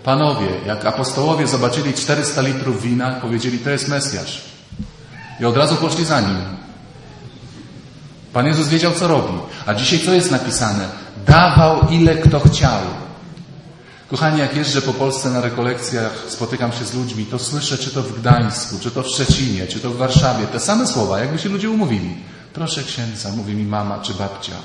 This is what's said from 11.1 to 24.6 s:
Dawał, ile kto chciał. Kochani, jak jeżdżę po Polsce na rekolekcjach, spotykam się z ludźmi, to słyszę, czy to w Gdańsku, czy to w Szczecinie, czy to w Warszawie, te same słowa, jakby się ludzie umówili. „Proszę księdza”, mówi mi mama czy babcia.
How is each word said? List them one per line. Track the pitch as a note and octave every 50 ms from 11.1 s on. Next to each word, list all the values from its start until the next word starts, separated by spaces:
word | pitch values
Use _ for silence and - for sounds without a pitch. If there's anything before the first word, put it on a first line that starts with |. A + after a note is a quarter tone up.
| - - -
Dawał, | - C#3+ D#3+ F3 F3+ D3 - E3 D#3+ D#3+ - - -
ile | E3 E3 E3 D#3+ D#3+
kto | D#3 - D3+ D3 C#3+
chciał. | - D3+ - - D3 C3+ A#2 G2+ F#2 F2+ - - - - - - - - - - - - - - - - - - - - - - - -
Kochani, | C#3+ A#2+ D#3 D#3 D#3 D#3
jak | C#3+ C3 B2+
jeżdżę | D3 D3 C#3 - C#3
po | C3 C#3 B2
Polsce | - C3+ C3+ B2+ - - C3
na | B2+ B2
rekolekcjach, | A#2 A2+ A2 A#2+ A#2+ B2 B2 A#2+ - - C3 A#2+ A2+ A2 G#2 - - -
spotykam | - - B2 A2+ - A#2+ B2 A#2
się | A#2 B2 B2+
z | - -
ludźmi, | B2 B2 A#2 G#2+ A2 G#2+
to | G#2 B2+ B2
słyszę, | - - C#3+ D3 C#3+ - C#3 B2+
czy | - C3+
to | - C3+ B2
w | A2+ A2+ A#2
Gdańsku, | A#2 B2 B2 A#2+ A#2 G#2+ - - - - - F#2
czy | F2+ A#2+
to | A#2 C3+ C3
w | -
Szczecinie, | - - C3+ - - - C3+ B2 G#2 F#2 F#2 F2+
czy | - A2+
to | A2 B2
w | A#2 A#2
Warszawie, | B2+ C3 - - - C3 A#2+ A2 G#2+ G2+
te | A#2 A#2
same | - - G#3 A3+ B3+ -
słowa, | - C3 G#2+ F#2+ F#2+ G2
jakby | A#2 C3+ D3+ E3
się | - G#3
ludzie | G3 G3+ G3 A3
umówili. | A3 G#3+ G#3 D3 A2+ G2+ F2 F2 F2 F2 - - - - - - -
„Proszę | - E3 D#3 - D3 C3+
księdza”, | - - - A#2 A2+ G#2+ G#2 - G2+
mówi | G2+ A2+ G#2 G2+ G#2
mi | G#2 G#2
mama | G#2 G#2+ G#2+ G2+ G2+ G2+ -
czy | - - -
babcia. | - G2+ G2 G2 - - - F2+ F2